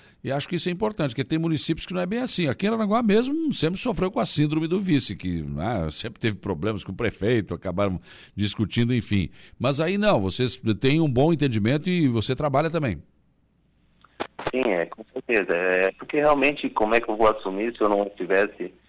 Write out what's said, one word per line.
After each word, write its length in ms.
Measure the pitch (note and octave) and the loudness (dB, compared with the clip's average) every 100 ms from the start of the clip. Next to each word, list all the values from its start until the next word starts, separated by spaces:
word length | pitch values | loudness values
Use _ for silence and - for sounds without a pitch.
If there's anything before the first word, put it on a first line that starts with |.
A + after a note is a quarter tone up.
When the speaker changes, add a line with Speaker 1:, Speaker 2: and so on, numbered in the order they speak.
| - _ | -20 _
Speaker 1:
E 80 | A#2+ | -6
acho 160 | C#3 - | -6 -4
que 80 | F3 | -4
isso 140 | F3 | -4
é 20 | |
importante, 380 | F3 G#3+ G#3+ C#3 | -4 -4 -2 -4
porque 140 | B2+ | -4
tem 160 | C3 D#3+ | -2 -2
municípios 480 | E3 D3+ - D#3+ - | 0 -2 -2 -4 -6
que 60 | |
não 80 | F3+ | -6
é 40 | F3+ | -4
bem 140 | A#3 | -4
assim. 280 | B3+ - D3 | -4 -2 -2
Aqui 180 | - G3+ | 0 0
em 40 | |
Aranaguá 320 | A3+ G3+ A3+ | 0 2 2
mesmo 500 | A3+ G#3+ B3+ D#4 D#4 | 4 4 2 0 -2
sempre 280 | - D#3+ F#3 | 0 -2 -2
sofreu 320 | B3+ E3 F#3 | -4 -2 -2
com 80 | - | -2
a 60 | - | -2
síndrome 420 | - D3+ D#3 D#3+ | 0 0 0 0
do 120 | F#3+ | 0
vice, 360 | F#3+ C#3 - F2 | 2 0 0 -6
que, 260 | F2+ E2 | -4 -4
né, 480 | C#2+ C#2+ G2+ G#2+ D#2+ | -4 -4 -2 -2 -4
sempre 280 | - - - | -6 -10 -4
teve 180 | A#2 F#2+ | -4 -2
problemas 460 | G2 D#2 G#2 G#2 | -4 -4 -4 -4
com 80 | - | -8
o 40 | F#2+ | -4
prefeito, 580 | A2 - G2+ A#2+ F2 E2+ | -4 -2 0 0 -2 -6
acabaram 440 | F#2 F2+ G2+ F2 - - - F#2+ | -4 -2 0 -2 -8 -20 -12 -4
discutindo, 580 | G#2 - G2 A#2+ A#2+ | -2 0 -2 0 0
enfim. 360 | B2 - G2+ D2+ - - - | 0 0 0 0 -6 -20 -4
Mas 200 | B2 C#3+ | -2 0
aí 180 | E3 G3+ | 0 2
não, 240 | G#3 C#3+ | 4 4
vocês 380 | F#2+ G#2 B2 - A2 G2 | 2 0 -2 -2 -2 2
têm 220 | C3+ D#3 | 2 4
um 80 | D#3 | 4
bom 220 | B2 D#3 | 4 4
entendimento 560 | D#3+ C#3+ A2 G#2+ D3 F3+ | 4 2 2 2 2 0
e 180 | F3 C#3 | 2 2
você 280 | A#2 A#2 B2+ | 2 0 -2
trabalha 340 | D3 C3+ D#3+ | 0 2 0
também. 320 | D#3+ C3+ D#2 - _ _ _ _ _ _ _ _ _ _ - - - - | 0 -2 -4 -10 _ _ _ _ _ _ _ _ _ _ -12 -12 -8 -4
Speaker 2:
Sim, 80 | B2+ B2 | -2 0
é, 140 | F2+ E2 | 0 -2
com 180 | - - | -8 -12
certeza. 380 | - - A2 F2+ F2 | -8 0 0 2 2
É, 360 | F#2 F#2 F#2+ | 2 2 2
porque 260 | - C3+ D3+ | -2 -4 2
realmente, 520 | D3 C#3+ C#3 C#3+ C3 | 4 4 2 0 -4
como 240 | - G#2+ A#2 | 0 2 2
é 40 | |
que 80 | - | 0
eu 60 | G#2+ | 4
vou 120 | A2 | 4
assumir 460 | A2 F#2+ F#2+ A#2 A#2+ | 4 -2 -4 -4 0
se 60 | |
eu 60 | G#2+ | 2
não 140 | G2+ G2+ | 2 0
estivesse 680 | - F2+ F#2+ G#2 - F2+ - | -4 0 2 2 -2 -12 -12